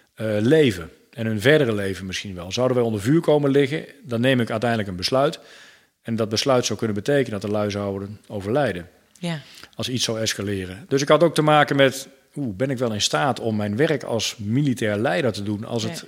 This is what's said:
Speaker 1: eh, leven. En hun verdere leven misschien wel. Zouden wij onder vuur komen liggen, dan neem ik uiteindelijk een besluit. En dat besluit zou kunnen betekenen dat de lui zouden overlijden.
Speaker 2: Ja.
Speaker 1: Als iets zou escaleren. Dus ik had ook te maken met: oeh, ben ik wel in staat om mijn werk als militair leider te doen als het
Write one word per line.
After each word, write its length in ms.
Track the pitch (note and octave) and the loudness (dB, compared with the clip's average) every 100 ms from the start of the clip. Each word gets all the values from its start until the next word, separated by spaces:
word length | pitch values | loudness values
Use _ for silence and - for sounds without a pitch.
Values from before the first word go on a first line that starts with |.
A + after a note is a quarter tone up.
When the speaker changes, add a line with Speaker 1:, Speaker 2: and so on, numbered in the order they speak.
| _ - | _ -8
Speaker 1:
eh, 100 | A2 G#2 | -4 0
leven. 500 | A2 D#3 C#3+ F#2 D#2+ - _ | 4 6 4 2 -6 -18 _
En 120 | - A2+ | -8 -4
hun 160 | A2 | 0
verdere 320 | A2 D3+ B2+ | 4 6 4
leven 320 | G#2 G2 F2+ F#2+ | 0 -4 -6 -8
misschien 300 | F2+ G#2 F2+ | -10 -10 -10
wel. 160 | F2 | -8
Zouden 260 | F#2+ B2+ B2+ | 0 0 2
wij 80 | A#2 | 0
onder 160 | A2 | 0
vuur 200 | G2 D#3+ | 2 2
komen 300 | D#3+ D3+ C#3+ | 4 2 4
liggen, 340 | C#3 C#3 D#3 - - | 2 2 -2 -10 -16
dan 180 | F#3 A#2 | -6 0
neem 180 | B2+ C3 | 4 4
ik 100 | A2+ | 2
uiteindelijk 380 | A2+ A#2 A#2 G2+ | 0 0 0 -2
een 60 | F2+ | -6
besluit. 440 | F2+ C3 C#3+ E3 - - - - _ _ | 0 2 2 0 -12 -20 -20 -20 _ _
En 140 | - A2+ | -6 -2
dat 140 | G#2+ | -2
besluit 360 | G#2+ C#3+ B2+ A#2 | 0 2 2 2
zou 120 | G#2 | -2
kunnen 180 | A2+ G2+ | -4 -4
betekenen 440 | G2+ C#3+ B2 G#2 | 0 0 0 -4
dat 100 | G#2 | -4
de 60 | G#2 | -2
lui 160 | G#2 | -2
zouden 480 | G2+ G2+ G2 G2 G#2+ - | -2 -4 -6 -8 -14 -14
overlijden. 640 | G#2+ F#2+ B2+ C3+ F2 E2+ _ _ - | -10 -4 -2 -2 -4 -10 _ _ -12
Speaker 2:
Ja. 200 | F3 D#3+ C3+ - - - | -8 -8 -12 -20 -18 -10
Speaker 1:
Als 140 | A2+ | -6
iets 140 | B2+ | -4
zou 160 | - A2+ | -4 -2
escaleren. 680 | A2 - G2+ G2+ F#2 F#2 - | -4 -4 -4 -4 -6 -10 -2
Dus 140 | C3+ | 0
ik 60 | C#3+ | 4
had 160 | D3+ | 4
ook 120 | E3+ D3 | 4 2
te 60 | |
maken 340 | D3+ D3+ D3 C#3 | 4 4 4 4
met: 320 | C3+ - - - _ - | 4 2 -10 -20 _ -8
oeh, 200 | C3+ F#2+ | -6 -4
ben 140 | C3 | -4
ik 80 | B2 | -2
wel 160 | B2 | -2
in 80 | G#2+ | -2
staat 380 | - D3+ D3 A#2+ | -2 0 0 0
om 160 | A2+ G#2+ | -2 -2
mijn 200 | G#2 G#2 | 0 2
werk 280 | D#3+ D3 | 2 0
als 320 | - A2+ - - | -2 -4 -4 -6
militair 600 | G#2 A#2+ D3 A#2+ A2 G#2 | -2 0 0 0 0 0
leider 340 | B2 F3+ C3+ | 0 0 0
te 120 | G2 | -2
doen 220 | G2+ G#2 A2+ | -4 -6 -4
als 180 | A#2+ | -6
het 220 | G#2+ E2 | -4 -8